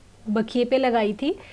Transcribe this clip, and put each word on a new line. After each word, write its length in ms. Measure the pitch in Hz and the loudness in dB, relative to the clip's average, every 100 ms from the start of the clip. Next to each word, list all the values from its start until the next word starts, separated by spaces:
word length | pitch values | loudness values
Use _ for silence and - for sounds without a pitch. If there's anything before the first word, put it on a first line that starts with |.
| - - 220 | -20 -14 -4
बखिए 400 | 214 226 247 240 | -2 0 0 2
पे 120 | 262 | 2
लगाई 360 | 262 233 208 | 2 2 0
थी, 220 | 208 285 392 - | -2 -4 -4 -8